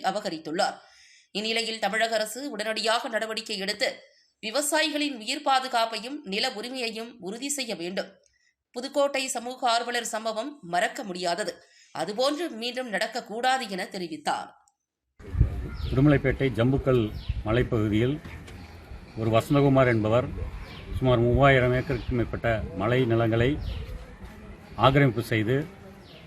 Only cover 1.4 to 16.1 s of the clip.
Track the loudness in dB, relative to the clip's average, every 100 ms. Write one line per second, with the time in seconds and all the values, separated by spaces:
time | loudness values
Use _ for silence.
1.4 | -2 -2 -2 -2 -2 0 0 0 -2 -6
2.4 | -8 -6 -6 -2 0 0 -2 -4 -4 -6
3.4 | -6 -6 -4 -2 -4 -4 -14 _ _ _
4.4 | -6 -4 0 0 0 0 -2 -4 -6 -4
5.4 | 2 2 2 0 0 -2 -8 -10 -6 -2
6.4 | -2 -4 -8 -6 -6 -6 -12 -12 -10 -8
7.4 | -6 -6 -6 -6 -6 -6 -8 -14 _ _
8.4 | _ _ _ -10 -2 0 2 0 -4 -6
9.4 | -8 -2 2 2 0 -2 -4 -4 -4 -4
10.4 | -6 -10 -4 0 0 -2 -8 -4 -2 -2
11.4 | -4 -8 _ _ _ -6 -4 0 0 0
12.4 | -4 -6 -6 -6 -4 -4 -2 -6 -8 -2
13.4 | 0 0 -2 -6 -6 -8 -8 -4 -2 -4
14.4 | -6 -16 _ _ _ _ _ -20 -4 2
15.4 | 2 2 -8 -8 -2 4 6